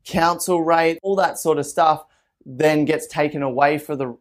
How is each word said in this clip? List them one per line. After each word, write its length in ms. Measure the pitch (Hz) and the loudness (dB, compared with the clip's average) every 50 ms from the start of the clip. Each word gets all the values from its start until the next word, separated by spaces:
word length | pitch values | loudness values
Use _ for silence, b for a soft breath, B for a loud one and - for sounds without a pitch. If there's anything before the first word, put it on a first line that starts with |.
| - | -12
council 580 | - - 185 165 170 175 170 - - 180 170 165 | -6 -2 0 2 2 0 0 -2 0 0 0 2
rate, 360 | 160 165 165 165 165 165 165 - | 2 2 2 2 2 0 -2 -4
all 140 | 196 196 | -2 0
that 220 | 190 185 165 170 - | 0 0 0 -2 -2
sort 180 | - 165 156 | 0 0 0
of 80 | 147 143 | 0 -2
stuff 400 | - - - 170 160 156 151 - _ _ _ _ _ _ _ - | -4 0 0 2 2 2 0 -4 _ _ _ _ _ _ _ -20
then 400 | - 131 123 151 151 156 151 151 | -12 -4 0 2 2 2 2 2
gets 220 | 131 156 147 156 | 0 0 -2 -4
taken 360 | - - 160 151 151 151 151 139 | -6 -4 -2 -2 -2 -2 -4 -4
away 360 | 135 127 127 139 147 151 147 | -4 0 2 2 2 2 0
for 180 | 147 - 151 | -4 -6 -6
the, 180 | 131 135 127 117 - | -6 -6 -6 -8 -12